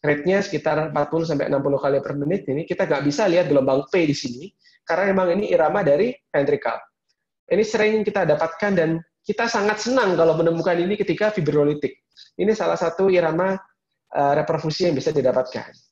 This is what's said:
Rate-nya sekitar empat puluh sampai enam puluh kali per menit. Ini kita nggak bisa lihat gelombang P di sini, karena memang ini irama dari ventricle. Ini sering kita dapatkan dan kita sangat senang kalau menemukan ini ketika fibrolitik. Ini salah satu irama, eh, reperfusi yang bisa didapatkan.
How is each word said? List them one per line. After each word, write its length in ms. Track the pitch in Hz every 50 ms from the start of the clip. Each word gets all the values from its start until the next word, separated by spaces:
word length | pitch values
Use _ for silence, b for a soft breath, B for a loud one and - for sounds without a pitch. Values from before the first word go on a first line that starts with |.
Rate-nya 400 | - 156 147 147 147 175 190 202
sekitar 480 | 196 - - 151 - 160 151 151 156 160
empat 220 | 147 151 147 - -
puluh 140 | 165 165 165
sampai 240 | 156 139 - - 143
enam 80 | 139
puluh 160 | 143 143 139 135
kali 240 | - 139 139 139
per 160 | - - 143 143
menit. 320 | 143 147 180 202 - -
Ini 160 | 131 147 170
kita 240 | - 180 - 196 156
nggak 140 | 156 139 143
bisa 240 | 143 143 - 220 196
lihat 220 | 165 180 180 147
gelombang 340 | 147 139 131 135 135 139 139 - -
P 160 | 190 165 151
di 60 | 139 -
sini, 320 | - 131 120 123 151 202 _ b b b b b b -
karena 260 | 170 170 196 202 190
memang 240 | 190 185 175 170 196
ini 160 | 208 - -
irama 320 | 165 160 151 214 208 196
dari 300 | 156 143 156 202 240 254 - _ _ -
ventricle. 480 | 151 139 - 143 - - 117 113 - - _ _ _ _ _ _ _ _ _ _ _ _
Ini 160 | - 170 190
sering 400 | 220 214 - 220 208 214 220 220
kita 240 | 208 208 208 202 185
dapatkan 480 | 156 151 147 - - - - 208 208 196
dan 240 | 180 160 160 165 165 165 _ _ _
kita 240 | _ - 208 - 233
sangat 400 | 220 - 220 196 208 214 214 -
senang 320 | 233 254 262 233 196 180 160
kalau 160 | 165 165 160
menemukan 460 | 160 165 165 170 165 160 185 175 175
ini 160 | 175 185 208 202
ketika 320 | 202 - 170 - 208 214
fibrolitik. 640 | 214 202 156 147 143 147 147 147 151 147 - 127 - _ _ _ _ B B B B -
Ini 160 | 180 202 220
salah 240 | 208 185 170 165 170
satu 320 | 180 165 - - 190 190
irama, 480 | 185 180 170 160 156 165 180 190 190 190 - _ _ _ _ _ _ _ _ _
eh, 240 | - - 143 143 143 151
reperfusi 480 | 151 - 160 156 - 160 156 - 185 175
yang 60 | 156 131
bisa 160 | - 160 151
didapatkan. 560 | 151 127 127 123 127 127 - - 117 - - - - _ _